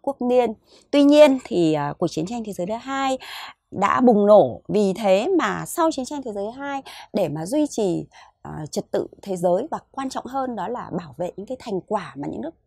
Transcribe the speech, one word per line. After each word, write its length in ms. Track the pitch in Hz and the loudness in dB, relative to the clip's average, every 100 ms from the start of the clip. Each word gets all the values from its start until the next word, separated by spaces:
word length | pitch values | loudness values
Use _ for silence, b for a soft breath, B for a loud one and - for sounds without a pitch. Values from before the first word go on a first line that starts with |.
Quốc 200 | - - | -8 -4
Niên. 300 | 247 254 240 220 b b b | 0 2 2 -4 b b b
Tuy 120 | 285 | 4
nhiên 360 | 285 294 302 262 | 8 10 8 6
thì, 280 | - 196 165 | 0 2 2
à, 200 | 151 143 147 | 2 -2 -4
cuộc 100 | 170 | -4
chiến 180 | - 175 | -4 -6
tranh 160 | 240 214 | -8 -10
thế 60 | |
giới 140 | 185 180 | -8 -8
thứ 80 | |
hai 440 | 226 262 269 269 262 B B B B _ | -8 -6 -4 -4 -4 B B B B _
đã 300 | - 196 254 | -2 0 4
bùng 260 | 247 208 202 | 6 6 8
nổ. 340 | 208 131 104 - | 8 6 -2 -4
Vì 240 | 185 196 | 0 0
thế 360 | 190 208 190 285 370 | 0 2 2 2 0
mà 280 | 226 175 160 | 0 -4 -6
sau 240 | - 330 | -2 -2
chiến 120 | 302 | -2
tranh 180 | 254 294 | -8 -10
thế 100 | 254 | -8
giới 120 | 202 | -8
thứ 160 | 208 262 | -8 -8
hai, 220 | 277 277 B B B | -8 -8 B B B
để 160 | 208 165 | -4 -4
mà 180 | 151 170 | -4 -4
duy 200 | 294 294 | -2 -2
trì, 400 | - 196 165 151 B B _ | -2 -2 -2 -8 B B _
à, 240 | 147 151 151 | -14 -12 -8
trật 200 | 208 - | -8 -6
tự 160 | 202 - - | -6 -6 -12
thế 140 | 202 180 | -10 -2
giới 300 | 175 180 311 | 2 0 -2
và 80 | 196 _ | -10 _
quan 200 | - 269 | -10 -8
trọng 160 | 247 - | -10 -8
hơn 300 | 269 254 220 | -8 -6 -8
đó 120 | 175 | -8
là 220 | 240 - 180 | -10 -8 -10
bảo 160 | 165 131 | -10 -10
vệ 140 | 175 - | -10 -10
những 100 | 208 | -12
cái 100 | 254 | -12
thành 200 | 240 185 | -6 -8
quả 320 | - 208 151 135 | -4 -6 -6 -10
mà 120 | 151 | -10
những 100 | 175 | -8
nước 140 | 285 _ | -12 _